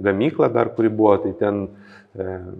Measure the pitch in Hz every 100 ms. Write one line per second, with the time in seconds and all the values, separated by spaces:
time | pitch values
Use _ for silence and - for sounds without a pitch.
0 | 98 98 143 160 139 117 113 - 113 110
1 | 107 98 98 95 104 104 98 - - -
2 | _ 98 92 95 90 92